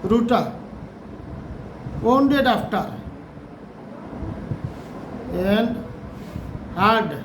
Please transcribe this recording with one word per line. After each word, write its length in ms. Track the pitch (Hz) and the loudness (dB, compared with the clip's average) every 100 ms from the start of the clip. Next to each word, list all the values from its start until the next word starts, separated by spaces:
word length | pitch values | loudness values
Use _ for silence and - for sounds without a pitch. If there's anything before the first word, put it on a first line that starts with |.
রুটা, 460 | 185 233 233 226 - - - - - - - - - - - - - - - - | 6 4 6 4 2 -6 -12 -12 -12 -14 -14 -14 -12 -10 -10 -10 -12 -10 -8 0
wounded 380 | 220 262 277 277 | 6 6 8 6
after 420 | 262 202 - 196 - - - - - - - - - - - - - - - - - - - - - - - - - 175 185 | 6 4 2 -2 -2 -8 -10 -12 -14 -16 -16 -16 -16 -16 -14 -14 -12 -8 -8 -8 -6 -6 -6 -8 -12 -12 -10 -10 -6 0 4
and 160 | 208 233 - - - - - - - - - - - | 4 4 0 -6 -10 -10 -10 -10 -8 -8 -10 -8 4
হার্ড 360 | 202 226 175 139 | 6 6 4 -4